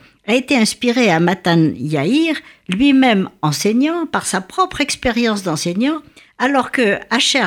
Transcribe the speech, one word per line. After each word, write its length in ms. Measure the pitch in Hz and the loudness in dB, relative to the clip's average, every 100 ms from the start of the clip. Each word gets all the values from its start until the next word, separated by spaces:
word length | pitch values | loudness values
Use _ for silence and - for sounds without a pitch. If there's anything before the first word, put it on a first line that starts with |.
| - _ - | -20 _ -2
a 80 | |
été 220 | 254 262 269 | -2 0 0
inspiré 520 | 214 - 247 233 226 | 0 0 -2 2 2
à 120 | 165 | 4
Matan 500 | 175 185 180 170 156 - | 2 0 0 2 2 0
Yair, 580 | 151 151 156 285 330 294 - - - | -4 -2 0 0 0 -4 -10 -20 -6
lui-même 600 | 185 285 262 262 202 185 - | 0 4 4 4 2 -2 -4
enseignant, 640 | 151 143 202 226 294 339 320 | -4 -2 0 0 0 -2 -4
par 200 | 202 - | -4 -4
sa 140 | 190 | -6
propre 400 | - - 370 - | -6 -2 -2 -2
expérience 640 | 285 - 254 233 233 202 | -6 -2 -2 0 0 -2
d'enseignant, 580 | 190 156 170 180 269 311 - - _ - | -4 -4 -4 -2 -2 -2 -8 -20 _ -4
alors 300 | 254 277 - | 0 0 0
que 280 | - 202 190 - | 0 0 -2 -2
Asher 360 | 226 - 269 | -2 0 0